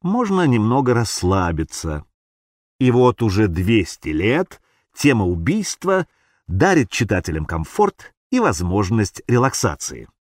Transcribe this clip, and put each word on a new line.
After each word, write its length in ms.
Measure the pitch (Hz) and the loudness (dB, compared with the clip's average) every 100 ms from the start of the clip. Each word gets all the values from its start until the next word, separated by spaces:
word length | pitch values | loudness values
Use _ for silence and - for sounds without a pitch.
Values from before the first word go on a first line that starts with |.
можно 460 | 170 226 226 190 170 | -2 -2 0 2 2
немного 480 | 120 107 127 131 120 | 2 2 2 2 0
расслабиться. 1080 | 117 - 90 95 90 80 78 - 82 76 - _ _ _ _ _ _ _ | 0 -2 0 0 0 -2 -6 -8 -8 -8 -10 _ _ _ _ _ _ _
И 100 | 127 | 2
вот 320 | 120 123 - | 4 4 2
уже 260 | 117 95 107 | 0 2 0
двести 640 | 85 92 113 87 - 80 | 0 0 0 0 -8 -6
лет 500 | 78 98 143 185 - _ _ _ - | -2 0 0 -4 -10 _ _ _ -2
тема 300 | 147 120 95 | 0 2 0
убийства 840 | 87 82 208 190 - 180 190 - _ _ _ - | 0 -2 -2 -4 -6 -2 0 -2 _ _ _ -8
дарит 420 | 92 165 190 110 | 0 2 2 2
читателям 560 | - 107 98 85 78 78 | -2 -2 -2 -2 -6 -4
комфорт 720 | 82 80 - 208 - - _ _ | -6 -6 0 0 0 -20 _ _
и 80 | 254 | 0
возможность 840 | 214 92 87 95 95 113 101 - - | 0 -2 -2 -2 0 0 -2 -6 -2
релаксации. 840 | 120 131 - 110 71 - 62 57 _ | 0 0 0 -4 -4 -12 -14 -18 _